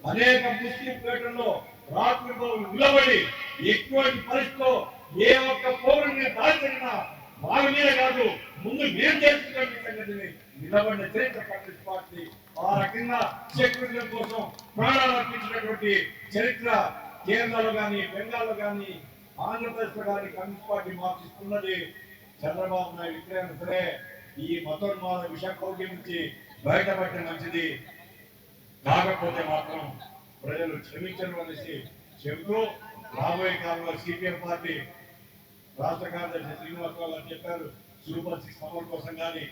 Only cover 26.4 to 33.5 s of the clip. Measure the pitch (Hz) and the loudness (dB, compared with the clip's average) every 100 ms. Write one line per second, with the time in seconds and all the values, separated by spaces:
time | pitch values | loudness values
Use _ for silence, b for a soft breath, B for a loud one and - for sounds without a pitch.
26.4 | - - 113 175 190 190 185 170 165 160 | -20 -6 2 4 4 0 -2 -4 -6 -8
27.4 | 170 165 160 131 - - - - - - | -4 -2 -2 -6 -14 -20 -20 -20 -20 -20
28.4 | - - - - - 165 190 185 170 170 | -20 -20 -20 -8 2 2 2 0 -2 -2
29.4 | 156 156 - 156 151 - - - - - | 0 -2 -2 -8 -10 -12 -18 -20 -20 -12
30.4 | - 156 165 143 - 151 185 185 185 170 | -6 -4 -4 -6 -10 -10 -10 -6 -8 -6
31.4 | 165 160 160 139 131 - - - 143 156 | -10 -10 -10 -12 -14 -20 -20 -10 -8 -8
32.4 | 196 220 214 - - - - - 160 175 | -2 0 0 -4 -16 -18 -14 -2 0 2
33.4 | 185 | 0